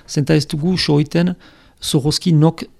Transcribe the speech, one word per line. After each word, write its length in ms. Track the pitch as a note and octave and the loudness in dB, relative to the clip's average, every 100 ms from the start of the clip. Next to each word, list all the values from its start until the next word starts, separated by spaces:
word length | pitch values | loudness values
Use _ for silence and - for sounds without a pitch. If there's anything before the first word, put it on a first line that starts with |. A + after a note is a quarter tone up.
| - | -8
zenta 280 | - C3+ D#3 | -4 0 0
ez 100 | C#3+ | 0
dugu 320 | D#3 E3 F3+ | -4 -2 -2
soiten 580 | - D3 D3+ E3+ F3+ F3+ - _ _ _ | 0 0 0 0 0 -2 -12 _ _ _
zorrozki 500 | - D#3 C#3+ D3+ F#3 | -4 -2 0 -2 2
nok 320 | D#3 D#3+ D#3+ - | 4 4 0 -8